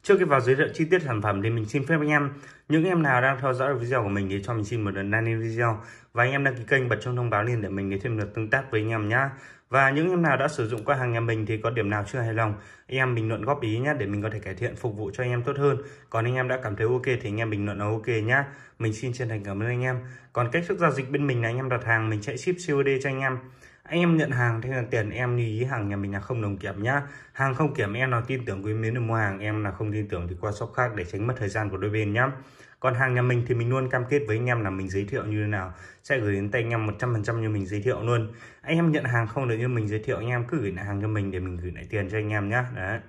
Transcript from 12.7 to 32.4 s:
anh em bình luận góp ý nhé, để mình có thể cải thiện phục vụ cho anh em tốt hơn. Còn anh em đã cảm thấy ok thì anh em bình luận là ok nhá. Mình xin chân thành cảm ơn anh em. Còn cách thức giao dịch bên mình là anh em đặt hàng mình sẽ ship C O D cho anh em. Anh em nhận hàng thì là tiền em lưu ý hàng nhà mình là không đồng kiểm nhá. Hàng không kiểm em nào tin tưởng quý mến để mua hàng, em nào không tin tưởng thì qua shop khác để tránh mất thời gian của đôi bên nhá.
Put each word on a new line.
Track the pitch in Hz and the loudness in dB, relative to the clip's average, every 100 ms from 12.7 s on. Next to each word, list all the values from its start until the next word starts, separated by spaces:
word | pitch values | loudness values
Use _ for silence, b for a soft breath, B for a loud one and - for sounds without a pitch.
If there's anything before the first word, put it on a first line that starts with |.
| B - | B -8
anh | 131 | -2
em | 131 117 | 0 0
bình | 110 | 0
luận | 110 | -2
góp | 110 143 | -2 0
ý | 117 110 | 0 0
nhé, | 139 139 | 0 0
để | 98 | -2
mình | 101 | -2
có | 107 | -2
thể | 107 | -4
cải | 98 90 | -8 -6
thiện | 117 - | -6 -4
phục | 123 104 | -6 -4
vụ | 107 | -6
cho | - | -4
anh | 123 | -2
em | 123 | 0
tốt | 123 135 | -2 2
hơn. | 143 127 B B B | 2 2 B B B
Còn | 113 117 | -2 0
anh | 127 | 0
em | 123 | 0
đã | 127 | -2
cảm | 113 101 | -2 0
thấy | 113 | 2
ok | 127 127 | 2 0
thì | 120 117 | -2 -2
anh | 107 | -2
em | 110 | -2
bình | 107 101 | 0 -2
luận | 98 | -2
là | 104 | -2
ok | 110 110 110 | -2 0 0
nhá. | 107 131 139 B B _ | 2 2 0 B B _
Mình | 113 | -4
xin | 110 131 | -2 -4
chân | 120 117 | -4 -4
thành | 107 | -4
cảm | 101 98 | -4 -2
ơn | 113 | -2
anh | 123 | 0
em. | 127 123 B B B | -2 -2 B B B
Còn | - 123 | -2 0
cách | 170 170 | 0 -2
thức | 190 | 2
giao | 170 | 2
dịch | 131 127 | 2 -2
bên | 147 143 | 0 2
mình | 120 | 2
là | 117 | 0
anh | 123 | -2
em | 131 | -2
đặt | 123 110 | -2 2
hàng | 113 110 | 2 2
mình | 107 | -2
sẽ | - 113 | -4 -4
ship | - 180 - | -2 -2 0
C | |
O | 139 | 2
D | 135 135 | 2 2
cho | 139 | 0
anh | 131 | -2
em. | 135 127 B B B B - | -2 -2 B B B B -2
Anh | 170 | 2
em | 175 160 | 4 4
nhận | 151 | 4
hàng | 123 120 113 | 2 2 0
thì | 123 | -2
là | 131 120 | -4 0
tiền | 120 104 | 0 -2
em | 107 123 120 | -2 0 2
lưu | 113 | 0
ý | 107 | 0
hàng | 127 127 101 | -2 -2 -2
nhà | 101 | -2
mình | 101 | -2
là | 98 | -4
không | - 120 | -4 -2
đồng | 104 98 | -2 -4
kiểm | 101 90 | -6 -2
nhá. | 113 139 143 B B | 0 0 -2 B B
Hàng | - 135 127 | -2 -2 2
không | 151 123 | 0 0
kiểm | 101 | -2
em | 110 131 | 0 0
nào | 120 | 0
tin | 117 131 113 | 0 -4 -4
tưởng | 98 104 | -4 -2
quý | |
mến | 110 113 | -2 0
để | 127 | 0
mua | 113 113 | 0 2
hàng, | 104 95 | 0 0
em | 107 107 | -2 -2
nào | 104 | -2
không | - 107 | -4 -2
tin | 107 98 | -2 -2
tưởng | 90 87 | -4 -4
thì | 90 | -4
qua | 107 | -6
shop | 98 113 - | -4 -6 -2
khác | 104 104 | -2 -2
để | 87 | -6
tránh | 98 117 | -2 -2
mất | 123 | -2
thời | 104 | -2
gian | 110 104 | -2 -2
của | 92 | -2
đôi | 104 | -2
bên | 107 104 | 0 0
nhá. | 107 131 139 | 2 0 -2